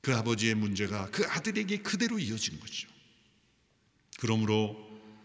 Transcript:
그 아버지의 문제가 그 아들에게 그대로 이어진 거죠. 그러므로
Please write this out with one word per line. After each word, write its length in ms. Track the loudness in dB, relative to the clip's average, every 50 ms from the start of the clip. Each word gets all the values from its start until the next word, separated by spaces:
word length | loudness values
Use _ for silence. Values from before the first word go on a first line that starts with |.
그 140 | 2 2 2
아버지의 400 | 2 4 2 2 4 4 2 4
문제가 540 | 4 2 0 0 0 -2 -2 -2 -4 -4 -4
그 140 | 0 0 0
아들에게 500 | 0 0 -2 -2 -2 -2 -2 0 0 -2
그대로 400 | -2 -2 -2 0 0 0 0 0
이어진 420 | 0 0 -2 -2 -2 -2 -4 -4 -8
거죠. 280 | -12 -10 -10 -10 -10 -10 -16 -20 -20 -20 _ _ _ _ _ _ _ _ _ _ _ _ _ _ _ _ _ _ _ _ -10 -4
그러므로 680 | 0 2 2 4 4 4 4 4 2 0 -2 -10 -14 -16 -18 -18 -18 -20 -20 -20 -20